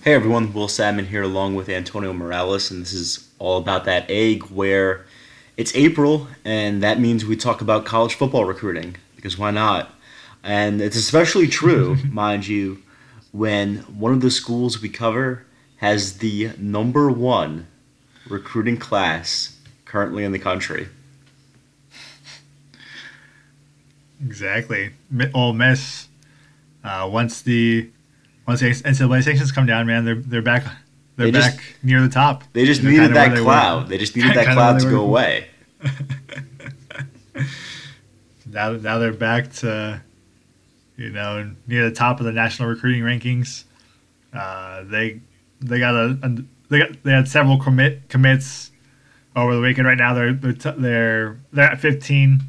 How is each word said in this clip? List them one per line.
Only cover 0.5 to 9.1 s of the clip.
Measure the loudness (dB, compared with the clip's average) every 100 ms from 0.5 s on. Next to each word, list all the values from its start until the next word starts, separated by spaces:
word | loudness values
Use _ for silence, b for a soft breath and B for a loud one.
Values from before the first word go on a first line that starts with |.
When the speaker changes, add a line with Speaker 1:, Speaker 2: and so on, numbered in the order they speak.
Speaker 1:
Will | -4 -6
Salmon | -2 -2 -2 -4
here | -4
along | -4 -2 -2 -4
with | -6
Antonio | -8 -8 -8 -8
Morales, | -8 -6 -4 -2 -2 -4
and | -8
this | -10
is | -8 -8 -8 -12 _
All | -2 -2
About | 0 -2
That | 0 -2 -2
Egg, | 0 0 0
where | -4 -4 0 2 0 -2 b b b b b -8
it's | -4 4
April, | 4 4 2 0 -4 -12 -6
and | -2 -2 0
that | 0 2
means | 2 0 -2
we | -2
talk | -2 -2
about | 0 0
college | 0 0 0 0
football | 0 0 0
recruiting, | -2 -6 -6 -10 -16 _